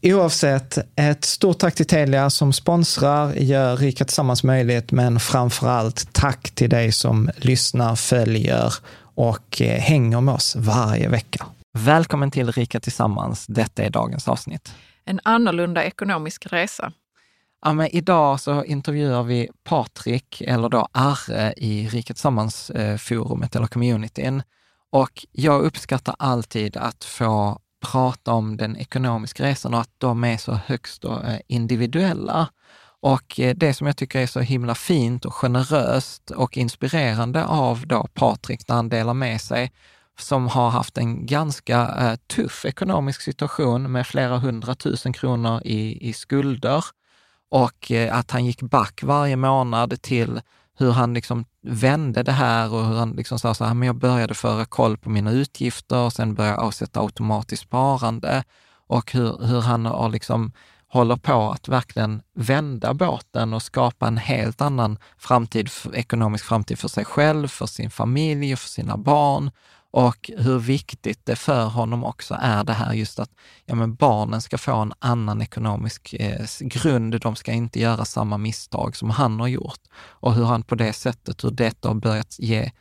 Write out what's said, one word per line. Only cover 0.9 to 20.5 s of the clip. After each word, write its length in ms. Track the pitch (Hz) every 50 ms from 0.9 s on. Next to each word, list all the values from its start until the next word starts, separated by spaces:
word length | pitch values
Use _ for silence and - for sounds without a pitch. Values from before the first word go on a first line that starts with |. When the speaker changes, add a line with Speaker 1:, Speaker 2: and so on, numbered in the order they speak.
| _
Speaker 1:
ett 300 | - 147 147 147 139 -
stort 340 | - - - - 190 170 -
tack 160 | - 175 -
till 120 | - 165 -
Telia 420 | - 156 147 139 135 135 139 143
som 240 | - - 151 139 135
sponsrar, 800 | - - - 170 170 165 - - - 147 139 143 147 147 143 139
gör 440 | - 147 131 139 135 135 127 123 123
Rika 280 | 139 139 127 - 135
Tillsammans 380 | - - - 143 131 123 120 -
möjligt, 480 | 131 131 131 123 117 120 120 117 -
men 280 | - 123 123 123 117 117
framförallt 960 | - - - 131 123 120 117 - - 120 123 120 110 113 110 - - - _
tack 380 | - 147 143 - - - -
till 180 | - - 127 117
dig 220 | 117 120 117 113
som 380 | 107 - - - - 107 110 151 - -
lyssnar, 580 | 139 127 127 123 - - - 123 120 117 113
följer 800 | 110 - - 131 123 113 110 113 110 107 - 64 57 58 58 - - - - - - - - _
och, 460 | - 127 117 110 - - _ - -
eh, 180 | 127 117 113 -
hänger 400 | 113 104 156 147 123 117 113 120
med 120 | 127 139 127
oss 220 | - - - -
varje 540 | 120 113 107 104 123 120 107 - 113 - -
vecka. 360 | - 113 - - - - - - - _ - _ _ 117
Välkommen 540 | 107 127 151 165 165 - - 143 139 139
till 200 | - 147 123 117
Rika 280 | - - 120 - - 117
Tillsammans. 680 | - - - - 123 110 101 98 98 123 117 - - -
Detta 360 | 110 113 113 113 _ - 104
är 60 | 107
dagens 380 | - - - 117 123 147 - -
avsnitt. 460 | 123 123 - - - 156 _ - - - - - _ _ _
Speaker 2:
En 140 | - 190 185 -
annorlunda 600 | 214 226 233 240 202 165 170 175 175 175 170 -
ekonomisk 600 | 190 - - 202 196 196 165 151 156 - - -
resa. 460 | - - 170 170 208 - - - - 160 _ _ _ _ _ _ _ _ _ _ _ _ _ -
Speaker 1:
Ja, 80 | 151 156
men 140 | 156 160 151
idag 520 | - 170 160 180 185 165 151 143 139 139
så 240 | - - 143 143 139
intervjuar 600 | - 151 143 139 - 147 147 147 143 127 120 120
vi 260 | 117 123 120 117 - - _ _
Patrik, 800 | - 170 151 117 - _ - - 120 120 131 - _ - -
eller 280 | - -